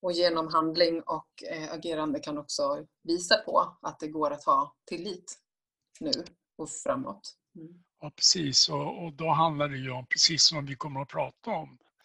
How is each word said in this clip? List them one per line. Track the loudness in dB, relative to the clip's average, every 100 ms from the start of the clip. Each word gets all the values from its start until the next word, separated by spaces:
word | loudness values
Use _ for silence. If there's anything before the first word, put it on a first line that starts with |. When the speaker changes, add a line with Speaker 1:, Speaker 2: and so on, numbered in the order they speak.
Speaker 1:
Och | -2
genom | 2 2 2 2
handling | 2 2 4 2 2
och, | -4 -6 -6 -16 -10
eh, | -8 -8
agerande | -6 -4 -2 -2 -2
kan | -4 -8
också | -6 -2 -2 -2 -8 _
visa | -2 -2 4 2
på | 4 2 2 -4
att | -10 -8
det | -8
går | -2 0
att | 0
ha | 4 4 2 _ -10
tillit | -8 -8 -10 -14 -20 _ _ _ _ _ _
nu | -2 -2 -2 _ _ -12
och | -12
framåt. | -6 -4 -2 -4 -10 -16 -20 _ -20
Mm. | -20 -20 _ _
Speaker 2:
Ja, | -14 2
precis. | 4 4 2 4 4
Och, | 2 -4 -6
och | -10
då | -4 2
handlar | 4 4 2 -2
det | -2
ju | -6
om, | -8 -4
precis | 2 4 6
som | 4 2 -6
vi | -8
kommer | -6 -6
att | -4
prata | -4 -4 -6 -6
om | -6 -8 -18 _ _